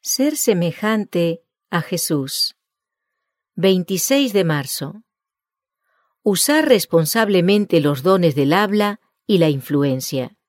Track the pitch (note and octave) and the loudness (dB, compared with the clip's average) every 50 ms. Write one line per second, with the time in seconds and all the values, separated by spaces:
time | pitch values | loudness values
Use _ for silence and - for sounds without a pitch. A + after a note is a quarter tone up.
0 | _ - - - C4 D4+ D4+ - - - G#3 F3 E3+ E3+ D#3 - - G#3+ A3 G#3+ | _ -6 -2 0 0 -2 0 -2 0 0 0 0 0 -2 -4 -4 -2 -2 -2 -2
1 | G3+ - - F3 E3+ E3+ E3 E3 _ _ _ _ _ _ - F3 D#3 - F#3 D#3+ | -4 -4 -2 -2 0 0 -2 -6 _ _ _ _ _ _ -6 -6 -4 -4 -6 -6
2 | - - E3 C#3+ C3+ C3+ - - - - - _ _ _ _ _ _ _ _ _ | -4 -2 -2 -2 -4 -4 -4 -6 -6 -6 -6 _ _ _ _ _ _ _ _ _
3 | _ _ _ _ _ _ _ _ _ _ _ - E3+ F#3+ F#3+ F3+ F3 - G3 F3+ | _ _ _ _ _ _ _ _ _ _ _ 0 2 2 2 2 0 -4 -4 -4
4 | - - C4+ C#4 C#4 B3+ G3 G3+ F3+ D#3+ D#3 C#3+ C3+ - - - C#3+ C#3 F3 G#3+ | 0 0 0 0 0 0 0 0 0 0 -2 -2 -4 -6 -8 -8 -10 -10 -12 -16
5 | _ _ _ _ _ _ _ _ _ _ _ _ _ _ _ _ _ _ _ _ | _ _ _ _ _ _ _ _ _ _ _ _ _ _ _ _ _ _ _ _
6 | _ _ _ _ _ G#3 G3 F3 - - D4 D#4 D#4 C#4+ B3+ G3 - _ - E3 | _ _ _ _ _ -2 0 0 0 2 2 2 4 4 2 2 2 _ 0 0
7 | D#3+ D3+ - A3+ A3 G#3 G3+ F#3 E3+ F#3 G3+ G#3 G#3 - - E3 C#3+ D3 C#3+ C3 | 2 2 0 0 0 2 2 2 4 4 2 2 2 2 0 2 2 2 -2 0
8 | C3 F3+ F#3+ F#3+ F3 E3 C3 C#3+ C#3 C#3 D#3+ F#3+ G#3 G3+ G3+ G#3 G#3 G#3 G3+ - | 2 2 2 4 2 0 2 2 0 2 2 2 2 0 0 0 0 -2 -4 -8
9 | _ _ _ _ _ - G#3+ F3+ E3 D#3 D3 C3+ C3 - D3 C#3+ C#3+ C#3 C3 C3 | _ _ _ _ _ 0 2 2 4 2 0 -2 -4 -4 -2 0 0 0 -2 -4
10 | - - - C3+ B2 - _ _ _ | -6 -6 -6 -6 -8 -8 _ _ _